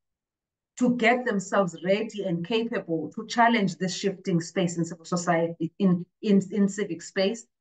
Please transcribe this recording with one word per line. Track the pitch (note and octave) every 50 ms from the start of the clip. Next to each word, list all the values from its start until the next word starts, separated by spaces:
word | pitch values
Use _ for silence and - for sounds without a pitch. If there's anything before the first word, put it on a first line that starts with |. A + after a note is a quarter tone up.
| _ _ _ _ _ _ _ _ _ _ _ _ _ _ _ -
to | B3 A#3+ A#3+
get | - A3 A3+ B3 A#3+ -
themselves | A#3 G3+ G3 F3+ - - G3+ F#3+ E3+ E3 D3+ D#3+
ready | F#3 G3 G#3+ A3 - - G3+ F#3+
and | F#3 E3+ E3+ E3+
capable | - A3+ A3+ A#3 A3+ A#3 G3 - - E3 D#3+ - - -
to | A#3 A3+
challenge | - - A#3+ A#3 A#3 A#3 G#3+ G3 E3+ -
this | - F#3 F3+ -
shifting | - - G3 F#3+ - - G3 F3 E3
space | - - - G3 F3+ F3 -
in | E3+ D#3+
civil | - - - -
society, | - F3+ F3 - F3+ E3+ E3 E3+ E3 E3+ - E3 E3 - -
in, | G3+ F#3 F3 F3 F3 - _ _
in, | - G#3+ G3 G3 F#3 -
in | - G#3 G3+ G3
civic | - - G3 - D#3+ -
space, | - - - G3 F#3+ G#3 A#3 - - _ _ _